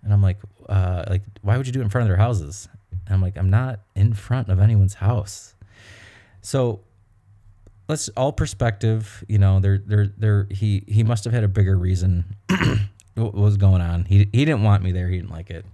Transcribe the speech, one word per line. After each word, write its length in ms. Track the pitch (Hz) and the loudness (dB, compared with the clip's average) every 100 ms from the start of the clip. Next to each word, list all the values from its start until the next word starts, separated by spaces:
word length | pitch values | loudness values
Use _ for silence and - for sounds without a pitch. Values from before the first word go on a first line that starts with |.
And 100 | - | 2
I'm 80 | 101 | 2
like, 160 | 98 95 - _ - | 2 -2 -10 _ -4
"Uh, 360 | 98 92 90 - | -2 0 -2 -2
like, 140 | 92 98 - | -4 -6 -12
why 160 | 98 120 | -2 -2
would 80 | 131 | -2
you 80 | |
do 60 | 127 | -4
it 40 | |
in 60 | 113 | -2
front 140 | 123 | 0
of 40 | 113 | 0
their 100 | 90 | 2
houses?" 460 | 113 110 73 - - - _ 90 87 | 2 0 -6 -14 -18 -20 _ -14 -4
And 80 | 95 | -2
I'm 60 | |
like, 140 | 92 95 | -2 -2
"I'm 140 | 95 | 0
not 300 | 101 127 113 _ - | 2 0 -8 _ -2
in 180 | 104 | -2
front 360 | 107 - 131 104 | -2 -4 -6 -2
of 100 | 92 | 2
anyone's 340 | 101 110 98 | 4 4 2
house." 600 | - 95 120 - - - _ - _ - - - - _ - | 0 -2 -2 -4 -14 -20 _ -20 _ -20 -20 -20 -20 _ -20
So 400 | - 139 123 104 _ _ _ _ _ _ _ _ - _ _ | -6 -2 -2 -4 _ _ _ _ _ _ _ _ -20 _ _
let's, 220 | 156 - | -6 -6
all 220 | - 131 | -4 -4
perspective, 920 | - 156 - 117 104 113 110 107 - - | -2 -4 -2 -2 0 -2 -2 -4 -14 -2
you 120 | 107 | 2
know, 200 | 98 95 | 4 4
there, 200 | 95 98 | 2 0
there, 280 | 101 104 104 101 | 0 0 0 0
there, 300 | 110 104 98 | 0 0 0
he, 320 | 98 107 98 - | -4 -2 -2 0
he 160 | 107 | 0
must 200 | 110 117 | 2 0
have 100 | 117 | -2
had 100 | 117 | 0
a 40 | 104 | 0
bigger 280 | 95 95 95 | 2 2 2
reason 580 | 90 92 92 87 87 101 _ | 0 0 0 0 -2 -10 _
<clears throat> 680 | 185 - 113 101 _ _ - | 0 2 0 -2 _ _ -6
what 180 | 110 | -4
was 240 | 101 101 101 | 2 2 4
going 240 | 98 92 | 4 4
on. 240 | 87 85 87 | 2 -2 2
He, 220 | 98 101 | 2 4
he 140 | 113 147 | 2 2
didn't 160 | 139 | 2
want 220 | 104 101 | 2 2
me 80 | 92 | 2
there. 160 | 90 90 | -4 -2
He 100 | 92 | -4
didn't 140 | 85 | -6
like 180 | 80 92 | -14 -14
it. 160 | 85 - | -16 -16